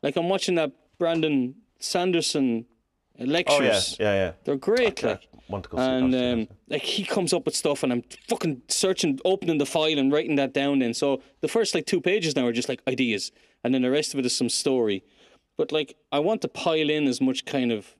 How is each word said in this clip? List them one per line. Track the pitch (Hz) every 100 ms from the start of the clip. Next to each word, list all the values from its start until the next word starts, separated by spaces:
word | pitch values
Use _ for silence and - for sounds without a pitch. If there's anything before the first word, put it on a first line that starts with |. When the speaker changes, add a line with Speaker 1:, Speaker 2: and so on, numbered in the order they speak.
Speaker 1:
like, | 143 143
I'm | 170
watching | 190 -
that | 170 151 - _ _
Brandon | 170 165 160 143 123 143 _ _
Sanderson, | - 185 180 175 151 156 131 113 117 _ _ _ _ _
uh, |
Speaker 2:
Oh, |
yeah, | 123
Speaker 1:
lectures. | 160 180 143 127 104 92 -
Speaker 2:
yeah, | 104
yeah. | 98 92 -
Speaker 1:
They're | - 139
great, | - 233 240 -
Speaker 2:
I, | -
I |
Speaker 1:
like. | 202 - - -
Speaker 2:
want | 101
to | 90
go | -
see |
Speaker 1:
And, | 131 131 127
Speaker 2:
that, | 127 123
Speaker 1:
um, | 120
Speaker 2:
yeah. | 107 - _
Speaker 1:
like, | 151
he | - -
comes | 190 - 175
up | 175
with | - -
stuff, | 156 143
and | 139
I'm | 120 - - -
fucking | 233 175 135 -
searching, | - 190 185 170 135
opening | 185 190 170 156
the | 139
file, | 165 156 151
and | 135
writing | 147 160 147
that | 135
down. | 135 139 139
Then, | 123
so | 117 143 135 - _
the | 156
first, | 226 214
like, | 180 -
two | 185
pages | - 202 165 143
now | 123
are |
just, | 117 -
like, | 127 -
ideas, | 127 127 104 - _ _ _
and | 123
then | 131
the | 127
rest | 139 151
of | 139
it | 123
is | -
some | 120
story. | - - 131 113 98 _ _ - _ _ _
But, | 151
like, | 156 147 - _
I | 143
want | 160 220
to | -
pile | - - 160 151
in | 151 147
as | 123
much | 131 131
kind | - 139 123
of | 113 98 _